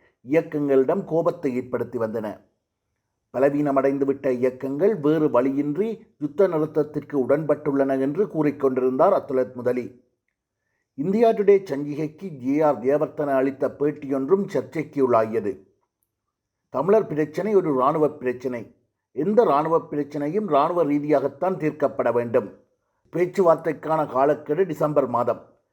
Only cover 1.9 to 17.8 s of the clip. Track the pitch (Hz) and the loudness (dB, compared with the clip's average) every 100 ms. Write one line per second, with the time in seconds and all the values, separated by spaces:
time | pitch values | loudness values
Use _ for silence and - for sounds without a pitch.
1.9 | 120 110 110 107 - _ _ _ _ _ | -4 -4 -4 -8 -10 _ _ _ _ _
2.9 | _ _ _ _ 123 139 143 147 135 139 | _ _ _ _ 0 2 2 0 2 2
3.9 | 139 139 139 139 123 127 127 135 139 202 | 2 -2 -2 -2 0 0 -2 -8 0 0
4.9 | 202 143 160 151 120 135 135 147 147 226 | 2 2 2 2 2 2 0 -2 -2 -4
5.9 | 214 - - 147 170 190 160 156 156 147 | -6 -14 -10 -6 0 2 2 -2 -2 -2
6.9 | 147 - 143 120 143 147 - 147 139 139 | -4 -4 -2 0 0 0 -2 0 0 0
7.9 | 135 135 151 208 160 147 143 135 127 127 | 0 -2 -2 -2 0 -2 0 0 0 0
8.9 | 131 180 170 - 131 127 123 123 123 117 | 2 4 2 0 -2 -4 -4 -4 -4 -6
9.9 | - _ _ _ _ _ _ _ _ _ | -12 _ _ _ _ _ _ _ _ _
10.9 | - 160 214 233 208 196 196 196 139 147 | -8 -2 2 4 4 6 4 4 -6 -4
11.9 | 143 151 - 190 139 127 147 156 117 127 | -4 -6 -8 -14 -8 -2 2 2 2 2
12.9 | 147 120 - 143 135 135 135 131 - 147 | 2 0 -4 -2 0 0 0 -4 -2 -4
13.9 | 147 135 135 135 196 190 135 - 165 - | -4 -4 -4 0 0 0 -4 -6 -8 -6
14.9 | 139 127 117 110 107 101 92 _ _ _ | -2 2 2 2 -2 -4 -8 _ _ _
15.9 | _ _ _ _ _ _ _ _ 127 165 | _ _ _ _ _ _ _ _ -4 4
16.9 | 214 - 151 147 170 202 202 160 131 | 4 2 -2 -2 -2 2 2 4 2